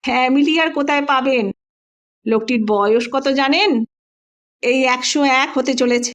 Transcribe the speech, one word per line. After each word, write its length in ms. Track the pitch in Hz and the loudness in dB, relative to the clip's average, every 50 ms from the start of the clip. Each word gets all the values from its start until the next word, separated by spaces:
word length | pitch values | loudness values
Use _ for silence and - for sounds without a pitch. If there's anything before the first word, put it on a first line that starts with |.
ফ্যামিলি 580 | - 254 240 247 254 254 262 277 285 285 311 330 | -4 -2 -2 0 0 2 2 2 2 2 2 0
আর 120 | 330 320 | 0 0
কোথায় 320 | 320 294 285 294 294 285 285 | -2 -2 -2 0 0 -2 0
পাবেন? 440 | 277 277 262 254 269 262 247 214 196 - _ _ _ _ _ _ _ _ _ _ _ _ _ _ | 0 0 0 2 0 0 0 -2 -4 -6 _ _ _ _ _ _ _ _ _ _ _ _ _ _
লোকটির 380 | 220 226 220 220 226 247 233 214 208 | -2 -2 0 0 0 -2 0 0 0
বয়স 400 | 214 202 202 202 220 233 233 - | 0 2 2 2 2 0 0 -2
কত 160 | - 269 277 277 | -6 -4 -2 -2
জানেন? 560 | 269 269 269 269 294 349 415 403 269 226 226 - _ _ _ _ _ _ _ _ _ _ _ _ _ _ | 0 0 0 0 2 2 2 2 0 0 -2 -6 _ _ _ _ _ _ _ _ _ _ _ _ _ _
এই 220 | - 240 254 262 262 | -2 0 0 2 2
একশো 380 | 254 254 247 254 - - 302 | 0 0 -2 -2 -4 0 0
এক 360 | 285 277 262 262 277 311 - 262 | 2 2 2 2 0 0 -2 -4
হতে 160 | 254 277 262 | -2 -2 0
চলেছে। 380 | 247 254 247 240 247 240 240 | 0 0 0 0 -2 -2 -6